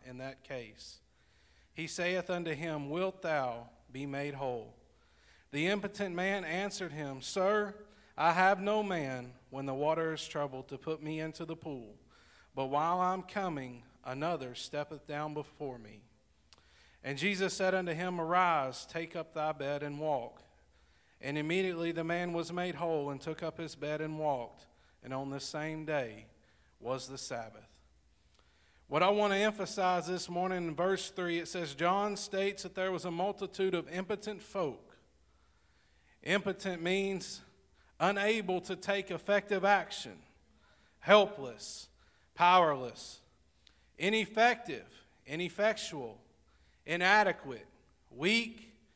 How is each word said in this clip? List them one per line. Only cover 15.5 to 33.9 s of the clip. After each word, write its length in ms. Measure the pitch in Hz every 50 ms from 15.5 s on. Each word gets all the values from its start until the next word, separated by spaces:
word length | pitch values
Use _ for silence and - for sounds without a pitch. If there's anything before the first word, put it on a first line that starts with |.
| - - 151 135 123 117
me.' 240 | 107 107 110 101 - - _ _ _ _ _ _ _ _ - - _ _ - - - - - _ -
And 120 | 135 143
Jesus 380 | 135 170 208 196 185 196 180 190
said 200 | - 190 185 185
unto 180 | 190 180 170
him, 280 | 156 165 180 185 180 170
'Arise, 640 | 160 160 175 180 185 175 160 147 135 131 123 - -
take 280 | - - 165 165 165 -
up 200 | 165 160 - -
thy 180 | 156 151 156
bed 320 | 151 143 135 139 147 143 147
and 160 | 147 143 147
walk.' 420 | 156 156 143 123 117 - - - - - _ _ _ _ _ _ _ _ _ _ _ _ _ -
And 180 | - 139 143 151
immediately 540 | 151 156 175 190 190 185 175 165 170 170
the 100 | 160 165
man 300 | 165 165 170 175 175 175
was 200 | 170 170 165 170
made 220 | 175 180 180 180 175
whole 360 | 143 175 165 160 147 143 143
and 100 | 139 135
took 220 | - 165 156 -
up 160 | 170 160 160 165
his 180 | 160 156 -
bed 240 | 139 147 151 151 151
and 180 | 156 156 156 156
walked. 480 | 156 147 135 123 117 - - - - - _ _ _ _ _ _
And 120 | - 127 131
on 160 | 135 139 139
the 100 | 139 139
same 440 | - - - 151 151 156 156 156 156
day 420 | 156 151 143 123 110 107 107 107 - - _ _ _ _ _ _ _ _ _
was 260 | - 120 131 127 127
the 120 | 135 135 127
Sabbath." 500 | - - 123 117 113 110 107 107 - - - _ _ _ _ _ _ _ _ _ _ _ _ _ _ _ _ _ _ _ _ _ _
What 160 | - 143 160
I 60 | 180 196
want 240 | 208 208 208 202
to 60 | 196 196
emphasize 680 | 208 214 214 214 185 - - 202 185 180 180 175 151
this 220 | 175 185 170 - -
morning 400 | 175 175 185 185 185 180 170 165
in 80 | 151
verse 340 | 165 175 190 190 190 - -
three, 280 | - 185 180 175 170 170
it 100 | 160 -
says, 260 | - 180 170 139 135
John 440 | 135 170 175 190 202 202 214 202 202
states 460 | - - 196 190 196 202 202 - -
that 100 | 180 -
there 180 | 190 185 190
was 140 | 185 156 160
a 40 | 180
multitude 640 | 165 170 185 208 196 - 202 185 - - 190 190 180
of 140 | 170 -
impotent 540 | 147